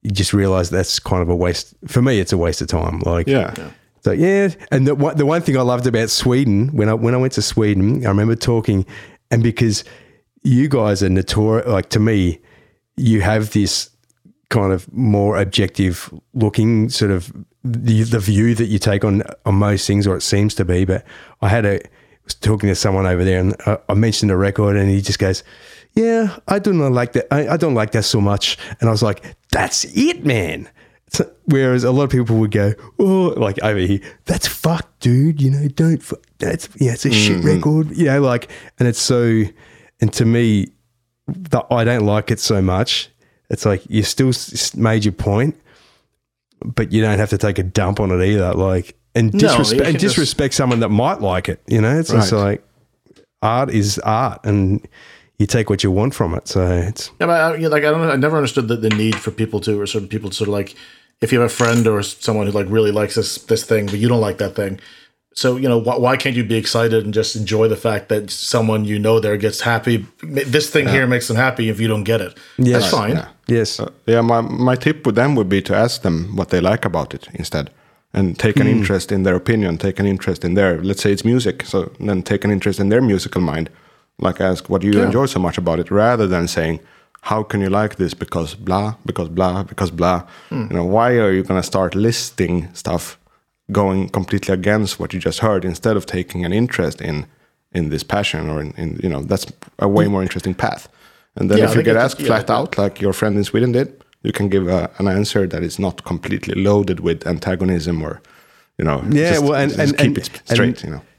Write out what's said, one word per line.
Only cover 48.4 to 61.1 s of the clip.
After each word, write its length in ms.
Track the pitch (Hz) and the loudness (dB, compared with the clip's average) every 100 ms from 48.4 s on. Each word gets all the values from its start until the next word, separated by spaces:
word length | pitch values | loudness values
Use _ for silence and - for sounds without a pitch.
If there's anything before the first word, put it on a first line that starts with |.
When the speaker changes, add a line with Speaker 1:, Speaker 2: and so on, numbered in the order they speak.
| 90 | 2
Speaker 1:
Like, 440 | 90 95 92 87 - _ | 0 0 0 -4 -16 _
and 180 | 117 117 | 0 2
Speaker 3:
No, 140 | 196 214 | 4 4
Speaker 1:
disrespe-, 280 | 123 - 123 | 4 2 2
Speaker 3:
you 60 | |
Speaker 1:
and 100 | 143 | 2
Speaker 3:
can 0 | 160 | 2
just 160 | 196 170 | 2 2
Speaker 1:
disrespect 380 | 143 - 139 | -2 0 -2
someone 260 | - 131 120 | 0 0 2
that 80 | 113 | 2
might 320 | 104 135 196 | 2 0 0
like 280 | 98 92 - | -2 -2 -4
it. 120 | 85 - | -8 -2
You 140 | 120 | 2
know, 180 | 110 147 | 2 2
it's 120 | 160 | 2
just 220 | 120 98 | 2 2
Speaker 2:
Right. 80 | 110 | 2
Speaker 1:
like, 240 | 101 101 _ _ _ _ _ _ _ _ | 0 -2 _ _ _ _ _ _ _ _
art 280 | 110 120 135 | -2 0 0
is 280 | 117 101 98 | 0 0 -2
art, 400 | 107 107 127 - | -2 -2 -2 -4
and 420 | - 101 95 104 - - - - _ _ | -2 0 2 0 -4 -20 -20 -20 _ _
you 80 | 101 | 0
take 240 | 120 107 | 0 0
what 120 | 101 | 0
you 60 | 101 | 0
want 240 | 92 120 | 0 0
from 200 | - 92 | -2 -4
it. 140 | 82 - | -4 -4
So 180 | 98 90 | -2 0
it's 440 | 90 87 113 - _ | 0 -2 -6 -12 _
Speaker 3:
Yeah, 60 | 170 | 0
but 140 | 170 | 2
I, 160 | 160 156 | 0 0
yeah, 120 | 160 | 0
like, 160 | 151 | 2
I 60 | 147 | 2
don't, 120 | 156 165 | 2 0
I 60 | 139 | 2
never 200 | 147 156 | 2 2
understood 320 | 131 - 113 | 0 -2 -2
the, 80 | 117 | -2
the 140 | 110 | 0
need 260 | 107 110 107 | 0 0 -2
for 140 | - | -6
people 300 | - 110 104 | -4 -4 -2
to, 200 | 110 104 | -2 -4
or 60 | 101 | -2
certain 220 | 113 98 | -6 -6
people 220 | 107 104 | -8 -8
to 60 | - | -6
sort 120 | 104 | -4
of, 40 | |
like, 200 | 101 98 - - - _ | -4 -6 -12 -20 -20 _